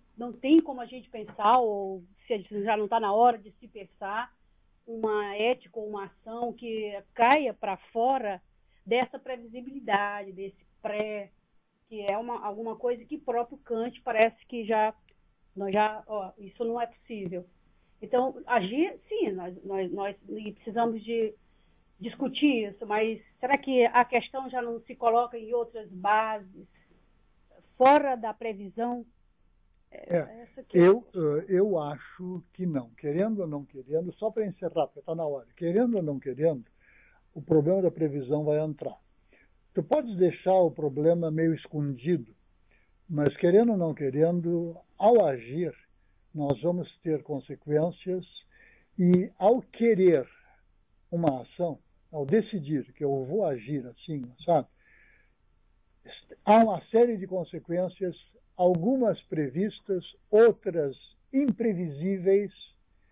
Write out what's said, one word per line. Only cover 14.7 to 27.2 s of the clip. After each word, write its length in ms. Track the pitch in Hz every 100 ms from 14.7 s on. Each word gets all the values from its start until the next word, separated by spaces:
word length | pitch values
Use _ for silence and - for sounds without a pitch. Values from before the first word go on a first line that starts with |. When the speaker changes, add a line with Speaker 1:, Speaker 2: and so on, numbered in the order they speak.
| 220 214 220 _ _ _ _ _
Speaker 1:
nós 200 | 190 202
já, 280 | 202 214 214 -
ó, 260 | 214 185 -
isso 260 | 196 -
não 160 | 226 233
é 60 | 233
possível. 580 | - - 220 190 180 180 _ _ _ _ _
Então, 340 | 214 247 262 - -
agir, 520 | 240 185 254 370 - -
sim, 240 | 427 302
nós, 300 | 185 180 180
nós, 300 | 190 190 185
nós 240 | 190 196 202 202 208 214
precisamos 500 | 208 - 214 233 226
de 300 | 214 233 220 - _ _ _ _ _ -
discutir 720 | 214 - 269 - 294 247 208
isso, 160 | 196 208
mas 340 | 208 220 220 _ -
será 200 | 254 277
que 260 | 277 254
a 220 | 233 247 240
questão 420 | 240 - 269 262
já 140 | 254
não 180 | 240 233
se 160 | 226 254
coloca 400 | 233 233 240 240
em 160 | 220
outras 340 | 240 233 226 214
bases? 760 | 185 196 214 220 214 185 190 - _ _ _ _ _